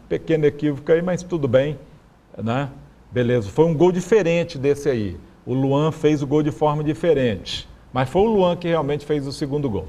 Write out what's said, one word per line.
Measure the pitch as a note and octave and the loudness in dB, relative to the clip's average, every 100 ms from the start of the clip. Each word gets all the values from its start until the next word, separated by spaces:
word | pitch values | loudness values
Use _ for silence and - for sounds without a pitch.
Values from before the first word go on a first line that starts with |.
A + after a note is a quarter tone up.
| - | -8
pequeno | E3 - D#3 | -6 -2 2
equívoco | D3 C#3+ D3+ C#3 - | 2 0 -2 -2 0
aí, | E3 | 0
mas | F3 F3 | 0 -4
tudo | F3+ E3+ C#3 | -4 -4 2
bem, | C3 C#3+ D3+ - - - _ _ - | 2 2 -4 -12 -20 -20 _ _ -8
né? | G#2+ B2 C#3 - - - - | -4 -4 -4 -10 -20 -20 -8
Beleza, | B2 A#2+ B2 G2 | -2 2 0 0
foi | A#2+ E3 | 2 2
um | |
gol | D3 F3+ | 4 4
diferente | F3+ F3+ A3 E3+ E3+ E3 C#3 | 2 2 2 4 0 -2 -2
desse | C#3 C#3+ D3 | 0 0 0
aí. | B2 G2+ E2+ - - - | -2 -2 -6 -14 -16 -6
O | |
Luan | B2+ C3+ C#3 D#3 | -2 0 2 0
fez | D#3 D3+ D3+ | 2 2 2
o | C#3 | 2
gol | D3+ | 0
de | D3+ | 0
forma | C3+ D3+ D3 | 0 0 0
diferente, | D3+ D3+ F3 C#3+ B2 G2 - - - - - | -2 0 2 2 2 -2 -6 -10 -12 -20 -8
mas | B2+ C3 | -4 -2
foi | F3+ | 2
o | A3 | 2
Luan | G#3+ F3+ F3 | 4 2 0
que | F3 | 0
realmente | E3 C#3 D3 D3+ | 0 0 -4 -2
fez | D3+ | -4
o | C#3 | -4
segundo | B2+ C#3+ D3 C#3 | -6 -4 -4 -2
gol, | F#2+ | -4